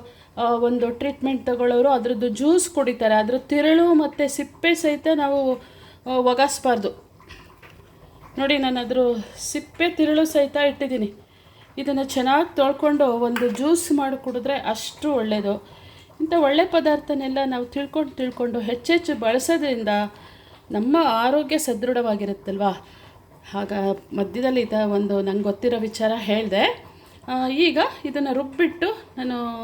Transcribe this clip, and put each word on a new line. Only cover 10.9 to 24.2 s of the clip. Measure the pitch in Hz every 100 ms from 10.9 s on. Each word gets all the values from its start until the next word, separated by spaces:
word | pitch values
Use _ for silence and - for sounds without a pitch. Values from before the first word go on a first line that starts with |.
| 254 208 - - _ - - - -
ಇದನ್ನು | 277 269
ಚೆನ್ನಾಗಿ | 269 269 254 285 339 -
ತೊಳ್ಕೊಂಡು | 269 285 302 294 277
ಒಂದು | 233 240 240 240
ಜ್ಯೂಸ್ | 214 277 339 -
ಮಾಡಿ | 285 269 262
ಕುಡಿದ್ರೆ | 262 247 247 277
ಅಷ್ಟು | - 220 - - 302
ಒಳ್ಳೇದು. | 277 220 214 202 208 - - - - - -
ಇಂಥ | 311 339
ಒಳ್ಳೆ | 285 294 359
ಪದಾರ್ಥನೆಲ್ಲ | 330 311 294 294 285 269 262 269
ನಾವು | 247 247
ತಿಳ್ಕೊಂಡು, | 277 285 320 285
ತಿಳ್ಕೊಂಡು | - 254 247 240 233
ಹೆಚ್ಚೆಚ್ಚು | 214 247 - 339 339 269
ಬಳಸೋದ್ರಿಂದ | 226 247 262 330 285 240 214 208 208 - - - - - -
ನಮ್ಮ | 208 233 311
ಆರೋಗ್ಯ | 302 226 240 285 302 311
ಸದೃಢವಾಗಿರುತ್ತಲ್ವಾ? | 285 220 254 247 240 208 202 196 - 196 202 180 - - - - - - -
ಆಗ | 196 196 208 196 190 -
ಮಧ್ಯದಲ್ಲಿ | 185